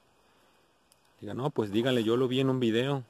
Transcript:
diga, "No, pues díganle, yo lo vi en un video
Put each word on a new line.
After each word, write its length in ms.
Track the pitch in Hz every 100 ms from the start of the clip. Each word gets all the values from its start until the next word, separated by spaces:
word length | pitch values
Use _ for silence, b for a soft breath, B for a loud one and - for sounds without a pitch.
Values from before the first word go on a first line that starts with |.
| _ _ b b b b b _ _ _ _ _
diga, 120 | 104
"No, 180 | 104 139
pues 200 | - 107
díganle, 320 | 101 123 123
yo 140 | 107 117
lo 100 | 131
vi 140 | 127
en 80 | 135
un 100 | 131
video 440 | 117 110 131 139